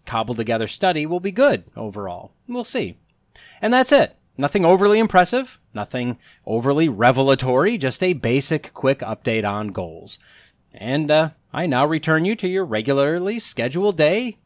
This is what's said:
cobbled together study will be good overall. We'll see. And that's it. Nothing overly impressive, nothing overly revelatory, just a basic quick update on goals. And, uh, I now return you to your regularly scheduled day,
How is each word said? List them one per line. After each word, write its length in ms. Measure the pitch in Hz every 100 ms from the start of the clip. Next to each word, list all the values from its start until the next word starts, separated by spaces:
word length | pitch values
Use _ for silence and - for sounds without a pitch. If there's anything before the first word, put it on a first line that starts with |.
cobbled 320 | - 113 113 117
together 300 | 113 113 110
study 400 | - 190 160 151
will 140 | 180
be 100 | 190
good 340 | 190 277 120 -
overall. 580 | - 110 101 95 87 - _ -
We'll 160 | -
see. 340 | 220 254 107 - _ _ _ _ - -
And 100 | 214
that's 200 | 247 254
it. 240 | 285 - _ _ -
Nothing 300 | 143 202 170
overly 320 | 185 202 214
impressive, 600 | 220 185 175 247 254 - _
nothing 460 | 107 104 127 123 117 _ _
overly 440 | - 113 127 143 160
revelatory, 920 | 101 120 127 135 131 127 127 185 226
just 240 | 135 -
a 100 | 185
basic 640 | 160 117 135 - 156 -
quick 240 | - - 135
update 500 | 107 110 - 110 101
on 200 | 104 107
goals. 500 | 95 85 85 - - _ _ _ _ _
And, 360 | - 110 143 151
uh, 200 | 151 160 - _
I 140 | 135
now 220 | 175 127 147
return 400 | 160 160 156 180
you 100 | 226
to 120 | 185
your 180 | 185 175
regularly 720 | 107 113 139 139 175 190 233
scheduled 580 | - - 120 156 202 165
day, 400 | 151 202 254 -